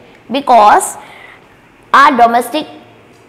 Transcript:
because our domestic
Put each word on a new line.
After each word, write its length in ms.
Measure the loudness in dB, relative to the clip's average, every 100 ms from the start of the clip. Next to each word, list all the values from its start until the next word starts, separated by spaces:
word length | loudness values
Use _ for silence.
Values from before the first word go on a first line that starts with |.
| -20 _ -12
because 640 | -8 0 2 4 2 -2 -12 -20 -20 -20 -20 _ _ _ _ _
our 240 | 0 2 2
domestic 500 | 0 0 -4 -10 -12 -18 -20 _ _ _